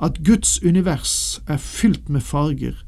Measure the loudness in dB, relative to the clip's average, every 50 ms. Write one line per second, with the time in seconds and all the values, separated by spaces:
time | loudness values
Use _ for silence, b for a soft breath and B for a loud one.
0 | -2 -2 -2 2 4 4 4 4 4 0 0 2 2 4 4 4 2 2 0 -2
1 | -2 -4 -4 -4 -4 -6 -6 -8 -6 -4 -4 -4 -4 -6 -6 2 2 2 2 2
2 | -2 -2 -2 -2 -2 -2 -2 0 0 0 0 -2 -4 -6 -6 -8 -12